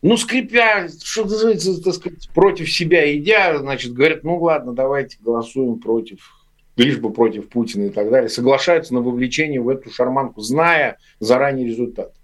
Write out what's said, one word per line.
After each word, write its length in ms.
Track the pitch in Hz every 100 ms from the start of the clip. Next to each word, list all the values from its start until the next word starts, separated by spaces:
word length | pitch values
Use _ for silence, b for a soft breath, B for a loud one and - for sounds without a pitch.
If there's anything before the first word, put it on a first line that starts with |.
ну, 120 | 160 233
скрипя, 720 | - 247 - 233 226 208 175 -
что 200 | - 220
называется, 580 | 202 214 220 196 175 175
так 140 | 185 170
сказать, 340 | 180 - - -
против 360 | 190 175 156
себя 460 | - 165 175 147 147
идя, 400 | 151 214 185 147
значит, 360 | 135 131 123
говорят: 300 | 120 151 160
"Ну 140 | 156 170
ладно, 340 | 170 156 123
давайте 440 | 120 131 139 135 -
голосуем 600 | 110 117 117 135 127 113
против, 400 | 110 113 110 98 - _ _ _ _ -
лишь 200 | 127 123
бы 140 | 113
против 380 | 104 113 110 -
Путина" 360 | 120 113 101 101
и 40 |
так 220 | 101 104
далее, 180 | 127 117
соглашаются 640 | - 123 135 175 170 -
на 80 | 127
вовлечение 580 | 120 123 127 123 156 135
в 100 | 120
эту 200 | 135 -
шарманку, 520 | - 127 131 127 -
зная 560 | 107 139 170 165 131 101 b b
заранее 480 | 107 127 139 135 120
результат. 460 | 113 120 - - _